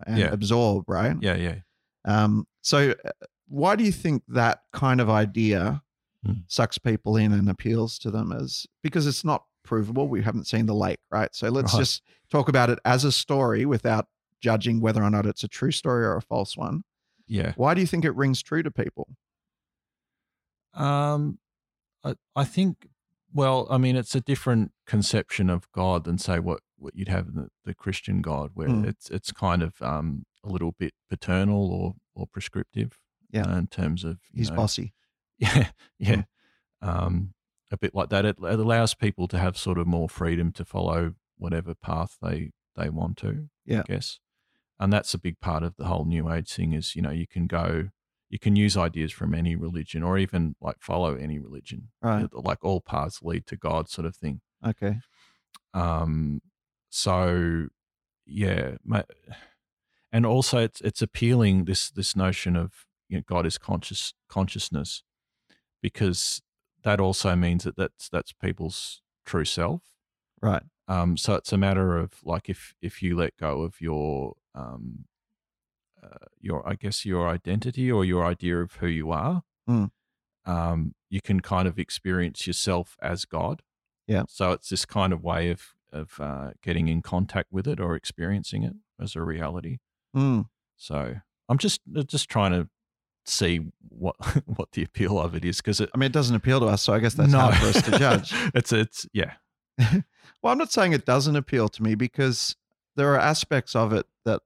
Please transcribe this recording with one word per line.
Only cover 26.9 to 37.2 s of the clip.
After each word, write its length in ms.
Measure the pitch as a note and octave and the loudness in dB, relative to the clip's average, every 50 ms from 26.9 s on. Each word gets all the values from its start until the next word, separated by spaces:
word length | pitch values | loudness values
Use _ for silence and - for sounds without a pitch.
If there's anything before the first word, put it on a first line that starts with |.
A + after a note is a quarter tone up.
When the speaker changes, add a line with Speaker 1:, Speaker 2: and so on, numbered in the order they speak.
| - | -10
Speaker 2:
you'd 120 | F#2+ F#2+ F#2+ | -8 -4 -2
have 180 | F#2 F#2 F2+ | -2 -2 -2
in 80 | E2+ - | -4 -6
the, 140 | D2+ C#2 - _ _ - | -8 -10 -10 _ _ -12
the 80 | - F2+ | -12 -12
Christian 480 | - - G2 F#2 - - G#2 F#2+ F2+ | -8 -6 -6 -6 -6 -4 -2 -2 -2
God, 300 | E2 D#2+ D2+ C#2 D2 D2 F#2+ | 0 -2 -2 -4 -4 -6 -8
where 160 | F2 D#2 G2 | -4 -2 0
Speaker 1:
Mm. 160 | A#2+ G#2+ G#2+ | 0 0 0
Speaker 2:
it's, 220 | A2 G#2 _ - - | -2 -4 _ -10 -10
it's 220 | - G2 - - | -8 -8 -8 -8
kind 300 | - - G2+ F#2 E2+ F2 | -8 -2 0 2 2 2
of, 200 | E2 D#2+ - - | 0 -2 -4 -6
um, 440 | - B1+ D2+ D2+ D#2+ D#2+ C#2+ - - _ _ _ - | -6 -4 -4 -2 -2 -4 -6 -6 -10 _ _ _ -8
a 60 | G#2 | -6
little 220 | F#2 F2 E2+ E2+ E2+ | -4 -2 -2 -4 -4
bit 160 | - F#2 D2+ - _ _ - | -4 -8 -8 -8 _ _ -10
paternal 600 | F#2 - - - F2+ F#2+ G2 G2+ G#2 G2+ G2 F2+ | -10 -6 -2 0 2 2 4 2 2 2 0 0
or, 240 | F2+ F#2 F2+ F2+ F#2 - _ _ - | -2 -2 -4 -4 -6 -8 _ _ -12
or 120 | F#2 F#2 | -12 -12
prescriptive, 720 | - - G2 - - - - - _ - A2 A2 A#2+ - _ _ _ _ _ _ _ | -12 -10 -12 -12 -8 -8 -8 -8 _ -4 -4 -4 -4 -6 _ _ _ _ _ _ _
Speaker 1:
Yeah. 120 | - A2 G2 | -4 -2 -2
Speaker 2:
uh, 140 | F#2 F#2 | 0 0
in 100 | F2+ E2+ | -2 -2
terms 360 | - - - F2 D#2 E2 F2+ F2 | -4 -4 -4 -2 -2 -2 -4 -4
of, 160 | E2 F2+ - _ _ | -8 -10 -10 _ _
you 80 | - A#2+ | -6 -4
Speaker 1:
He's 100 | A2+ F2 | -4 -2
Speaker 2:
know, 60 | D#2+ | 0
Speaker 1:
bossy. 360 | - A2 G2+ - - - - - _ | 0 0 0 0 -4 -8 -10 -12 _
Speaker 2:
<laughs> 40 | _ _ _ _ _ _ _ - | _ _ _ _ _ _ _ -2
Yeah, 300 | A2+ G2 - C#3 A#2+ - - _ - _ _ | 0 2 4 4 2 2 -2 _ -20 _ _
yeah. 260 | - G2+ G2 G2+ G2+ G#2 - _ _ _ _ _ _ _ _ _ - G2+ | -4 2 2 2 2 2 -4 _ _ _ _ _ _ _ _ _ -8 -4
Speaker 1:
Mm. 40 | F#2 F2 F2+ F2+ | -2 -2 0 0
Speaker 2:
Um, 280 | F#2 F2+ F2 | 0 0 -2